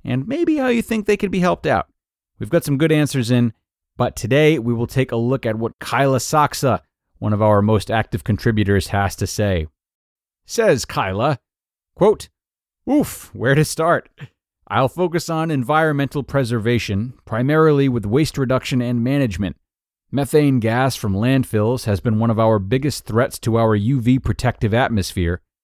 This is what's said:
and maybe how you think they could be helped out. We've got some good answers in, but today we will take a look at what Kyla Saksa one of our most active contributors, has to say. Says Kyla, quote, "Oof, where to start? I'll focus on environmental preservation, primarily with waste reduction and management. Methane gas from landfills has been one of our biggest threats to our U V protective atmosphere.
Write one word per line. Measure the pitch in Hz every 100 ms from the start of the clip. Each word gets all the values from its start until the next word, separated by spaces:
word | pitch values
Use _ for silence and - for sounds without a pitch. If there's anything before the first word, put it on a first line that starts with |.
and | - 127 156
maybe | 277 330 302
how | 262
you | 240
think | 214 220 208
they | 208
could | 202
be | 190
helped | 175 170 156
out. | 113 - _ _ _ _ -
We've | 110
got | 165 151
some | 135
good | 160
answers | 156 147 139 117
in, | 123 120 - _ _ _ -
but | 123 -
today | 101 135 151 156
we | 113
will | 117 117
take | - 131
a | 117
look | 117 131 117
at | 110
what | 113 -
Kyla | - 120 139 131
Saksa | - 156 147 - 139 104 _ _ _ -
one | 107
of | 104
our | 107 104
most | 104 110 -
active | 113 - -
contributors, | - 113 123 107 98 101 -
has | 101 98 -
to | 98
say. | - 104 90 78 _ _ _ _ _ _ _ -
Says | - 220 135 -
Kyla, | - 104 95 131 135 _ _ _ _ _ -
quote, | 190 202 - _ _ _ _ _ -
"Oof, | 285 226 - -
where | 104 110 139
to | 156
start? | - 160 156 - - 139 _ _ _ -
I'll | 107 131
focus | - 180 165 -
on | 160 160
environmental | 147 120 151 160 143 139 147
preservation, | 127 139 120 120 107 120 - 98 120 - -
primarily | 113 131 156 160 143 139
with | 120 101
waste | 123 156 -
reduction | 127 127 - 127
and | 120 120
management. | 117 143 131 87 95 - _ _ _ _ _
Methane | 123 135 156 147 131
gas | 110 117 135 -
from | 107
landfills | 95 117 135 123 107 107 127 -
has | 101
been | 123 110
one | 117
of | 110
our | 113 110
biggest | 95 127 139 - -
threats | 110 127 -
to | - 113
our | 113 107
U | 101 139
V | 117 131
protective | - - 127 - 110
atmosphere. | 110 131 110 90 - 85 87 _ _